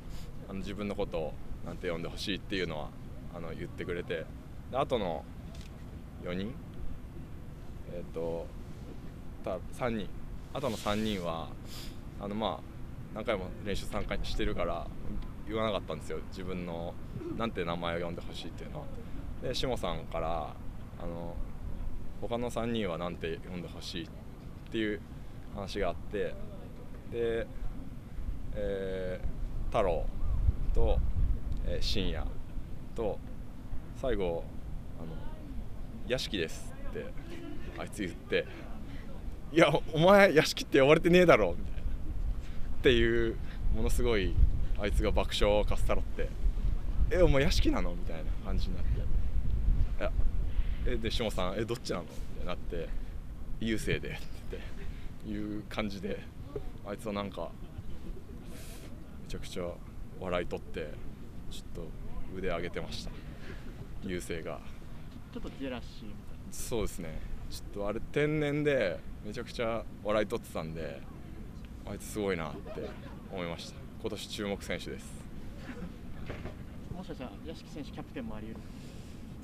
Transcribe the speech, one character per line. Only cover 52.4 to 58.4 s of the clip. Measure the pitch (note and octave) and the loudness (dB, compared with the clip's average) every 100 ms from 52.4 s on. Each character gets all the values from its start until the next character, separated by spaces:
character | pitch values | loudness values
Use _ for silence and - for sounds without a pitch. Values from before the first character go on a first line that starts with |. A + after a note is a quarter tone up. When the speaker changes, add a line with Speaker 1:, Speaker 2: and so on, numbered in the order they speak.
| F2 | 0
Speaker 1:
な | |
っ | F2 | 0
て、 | - E2+ - - - - - - - - | -2 -2 -2 -2 -2 -4 -6 -6 -4 -2
「雄 | A2+ G#2 | 0 0
星 | - D#2 | 2 0
で」 | C#2+ | 0
っ | D2+ - - - - - - - - - - | -6 -6 -6 -6 -6 -6 -6 -6 -4 -6 -8
て | A2 | -6
い | G#2 G#2 G#2 | -4 -4 -6
う | - | -4
感 | - G#2+ | -2 -2
じ | G2 | -2
で、 | G2 - - - - C#3+ - - G2+ | -4 -6 -8 -10 -8 -6 -6 -6 -8
あ | |
い | G#2 | -6
つ | G#2+ | -4
は | |
な | G2+ | -4
ん | G2+ | -4
か | F2 E2 - - - - - - - - - | -4 -6 -8 -10 -8 -6 -4 -4 -8 -10 -12